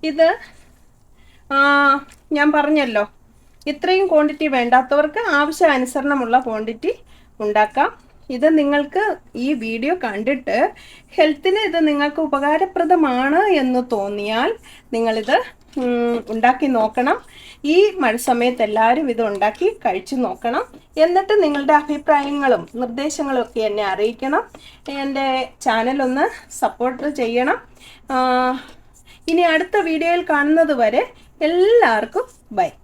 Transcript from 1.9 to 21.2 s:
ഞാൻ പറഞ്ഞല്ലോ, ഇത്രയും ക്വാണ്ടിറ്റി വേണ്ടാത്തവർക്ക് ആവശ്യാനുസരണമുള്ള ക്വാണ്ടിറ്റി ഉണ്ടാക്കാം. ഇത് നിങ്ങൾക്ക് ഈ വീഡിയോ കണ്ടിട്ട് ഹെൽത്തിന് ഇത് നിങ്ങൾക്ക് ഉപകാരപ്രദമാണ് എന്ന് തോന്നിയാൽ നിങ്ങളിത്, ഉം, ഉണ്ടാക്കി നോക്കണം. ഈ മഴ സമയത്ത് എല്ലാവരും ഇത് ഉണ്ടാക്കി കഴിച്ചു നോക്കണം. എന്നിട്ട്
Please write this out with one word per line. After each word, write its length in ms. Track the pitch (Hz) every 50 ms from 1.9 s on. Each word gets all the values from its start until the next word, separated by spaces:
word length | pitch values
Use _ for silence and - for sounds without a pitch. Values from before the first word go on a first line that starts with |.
| 277 285 277 - - _ _ _ 311
ഞാൻ 120 | 294 285 302 294
പറഞ്ഞല്ലോ, 480 | 302 294 294 311 302 277 247 226 208 208 - _ _ _ _ _ _ _ _ _ _ - 294 294
ഇത്രയും 340 | 294 - 359 370 381 392 370
ക്വാണ്ടിറ്റി 360 | 330 302 302 302 302 - 320 302 269
വേണ്ടാത്തവർക്ക് 640 | 254 240 240 240 254 254 254 285 285 294 311 302 440 466 440 320 285
ആവശ്യാനുസരണമുള്ള 1000 | 294 294 320 - 370 320 285 262 254 254 - 294 262 285 285 277 247 226 233 254 254
ക്വാണ്ടിറ്റി 460 | 254 220 214 220 220 233 226 - 330 480 - - - - - - _ _ _ 214
ഉണ്ടാക്കാം. 460 | 208 208 214 214 214 - - 285 440 440 - _ _ _ - - - 269
ഇത് 100 | 247 254 311 320 311
നിങ്ങൾക്ക് 440 | 294 277 285 294 294 285 - 359 415 427 349 - - - _ 233 240
ഈ 40 | 269 302 247 220
വീഡിയോ 300 | 226 220 226 226 285 339 359 -
കണ്ടിട്ട് 520 | 233 202 196 214 226 285 254 254 - 190 220 285 381 - - - - - - _ _ -
ഹെൽത്തിന് 440 | - 311 302 302 294 - 370 370 427 440 392
ഇത് 100 | 311 339 320 302
നിങ്ങൾക്ക് 320 | 294 285 285 294 294 311 320 294
ഉപകാരപ്രദമാണ് 1120 | 285 277 277 285 302 320 370 370 - 370 339 320 359 339 311 277 247 247 254 277 294 339 403 427 381 302 269
എന്ന് 200 | 254 254 254 247 254 247
തോന്നിയാൽ 580 | 208 196 202 208 208 202 208 220 226 254 349 466 453 - - - - _ _ -
നിങ്ങളിത്, 420 | 226 226 233 220 220 214 214 277 403 494 - - _ _ _ - - 254
ഉം, 340 | 247 240 240 240 240 233 233 226 - 220
ഉണ്ടാക്കി 360 | 226 226 247 254 262 311 277 262
നോക്കണം. 400 | 233 214 214 214 - 247 269 359 494 - - - - - - - _ - 285 311
ഈ 20 | 359 392 427 381 381 277
മഴ 120 | 240 220 240 - -
സമയത്ത് 340 | 247 240 240 247 247 247 233 214
എല്ലാവരും 380 | 214 220 220 226 247 285 320 269 233
ഇത് 100 | 220 226 214
ഉണ്ടാക്കി 380 | 202 196 196 214 220 - 349 392 440 - -
കഴിച്ചു 320 | 240 254 381 370 - - 254 247
നോക്കണം. 400 | 202 180 - - 233 240 320 480 - - - _ _ _ - 311
എന്നിട്ട് 300 | 339 349 370